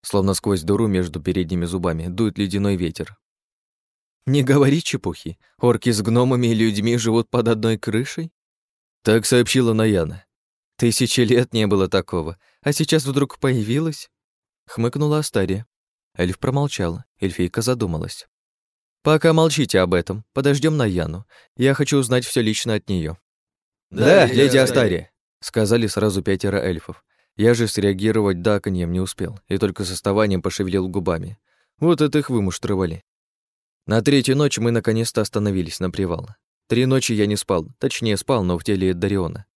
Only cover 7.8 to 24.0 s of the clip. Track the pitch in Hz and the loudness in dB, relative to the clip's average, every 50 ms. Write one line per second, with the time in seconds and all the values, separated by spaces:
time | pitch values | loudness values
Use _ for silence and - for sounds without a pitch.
7.8 | - - 101 110 127 - - - 165 165 _ _ _ _ _ _ _ _ _ _ | -4 -4 -4 -4 -4 -4 -8 -10 -10 -10 _ _ _ _ _ _ _ _ _ _
8.8 | _ _ _ _ _ - 107 117 107 - 135 123 120 - - 131 127 117 113 110 | _ _ _ _ _ 2 2 2 4 4 2 2 2 2 2 2 2 2 2 2
9.8 | 110 110 104 90 82 78 82 92 _ _ _ _ _ _ _ _ _ _ _ _ | 2 2 2 0 0 -2 -6 -12 _ _ _ _ _ _ _ _ _ _ _ _
10.8 | - 120 110 - 131 113 - - 120 107 123 117 123 - - 113 107 101 104 98 | 0 0 2 2 -2 0 2 2 2 4 4 2 2 0 0 0 0 2 2 2
11.8 | 95 90 - 95 90 - - 90 78 78 85 _ _ _ _ _ _ 143 147 - | 0 2 0 -2 -2 -2 -6 -6 -6 -6 -10 _ _ _ _ _ _ -4 -2 -2
12.8 | 160 - - 160 127 135 135 139 139 131 - - - 135 127 127 107 107 120 143 | 0 0 0 0 0 0 -2 -2 -2 -2 -4 -4 -2 0 0 0 -2 -2 -2 -2
13.8 | 160 165 147 - - _ _ _ _ _ _ _ _ _ _ _ _ _ - - | -2 -4 -6 -10 -14 _ _ _ _ _ _ _ _ _ _ _ _ _ -6 -2
14.8 | 113 120 - 143 151 151 151 151 147 - - 110 95 90 92 101 113 _ _ _ | -2 -2 0 0 0 0 0 0 -2 -2 -2 -2 0 0 -2 -6 -6 _ _ _
15.8 | _ _ _ _ _ _ _ - 87 90 92 - - 127 131 139 143 143 - - | _ _ _ _ _ _ _ -2 -2 -2 -2 -2 -2 -2 0 0 -2 -2 -2 -4
16.8 | 92 85 85 95 - _ _ _ - 95 85 - 90 87 - - 107 120 127 120 | -4 -4 -4 -6 -12 _ _ _ -6 -6 -2 -2 -4 -2 -2 -2 -2 -2 -2 -2
17.8 | 113 90 82 78 85 87 - - - _ _ _ _ _ _ _ _ _ _ _ | -2 -4 -2 -4 -6 -8 -10 -16 -18 _ _ _ _ _ _ _ _ _ _ _
18.8 | _ _ _ _ _ 151 156 156 - 165 160 160 160 160 143 - 143 - - 95 | _ _ _ _ _ 2 2 4 4 4 4 4 4 4 2 0 -2 2 4 2
19.8 | 92 90 90 87 85 - 95 110 110 _ _ 135 135 143 143 143 123 160 156 151 | 4 4 2 0 0 -2 -6 -10 -10 _ _ -2 0 2 2 2 0 0 0 2
20.8 | 123 107 92 87 82 80 78 92 107 _ _ - _ _ _ - 120 135 139 - | 0 0 0 -2 -2 -4 -6 -10 -14 _ _ -20 _ _ _ 0 2 2 2 2
21.8 | 147 - 147 143 131 113 127 127 120 - - 131 117 110 107 - - 113 110 104 | 0 0 0 0 0 2 0 0 0 0 -2 0 0 0 0 -2 -2 -2 -4 -4
22.8 | - - 101 90 80 76 80 - _ _ _ _ _ _ _ _ _ _ _ _ | -4 -4 -4 -4 -4 -4 -8 -10 _ _ _ _ _ _ _ _ _ _ _ _
23.8 | _ _ 87 87 | _ _ -2 2